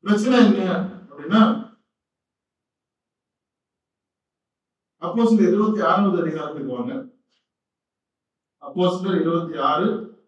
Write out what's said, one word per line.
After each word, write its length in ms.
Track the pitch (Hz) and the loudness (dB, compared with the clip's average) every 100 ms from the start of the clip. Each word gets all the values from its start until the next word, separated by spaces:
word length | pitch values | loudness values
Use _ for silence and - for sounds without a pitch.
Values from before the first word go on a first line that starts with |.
பிரச்சனை 320 | 208 208 233 247 | 0 0 2 6
என்ன 280 | 208 196 190 185 - - - | 6 4 -2 -4 -6 -12 -20
அப்படின்னா, 340 | - 143 214 - - - _ _ _ _ _ _ _ _ _ _ _ _ _ _ _ _ _ _ _ _ _ _ _ _ _ _ _ _ _ _ _ _ _ | -16 -2 4 4 2 -8 _ _ _ _ _ _ _ _ _ _ _ _ _ _ _ _ _ _ _ _ _ _ _ _ _ _ _ _ _ _ _ _ _
அப்போஸ்தலர் 500 | 175 226 226 214 180 | -6 0 2 4 4
இருபத்தி 280 | 208 208 208 | 2 0 0
ஆறாவது 420 | - 185 202 175 | 0 2 2 0
அதிகாரத்துக்கு 540 | 160 156 147 147 131 123 | -4 -6 -8 -10 -8 -8
வாங்க. 180 | 120 - - _ _ _ _ _ _ _ _ _ _ _ _ _ _ _ | -8 -10 -12 _ _ _ _ _ _ _ _ _ _ _ _ _ _ _
அப்போஸ்தலர் 580 | 139 180 180 180 190 170 | -12 -2 0 0 -2 0
இருபத்தி 360 | 165 170 165 - | 0 -2 -4 -4
ஆறு 300 | - - 214 - - - | -2 0 0 -2 -8 -20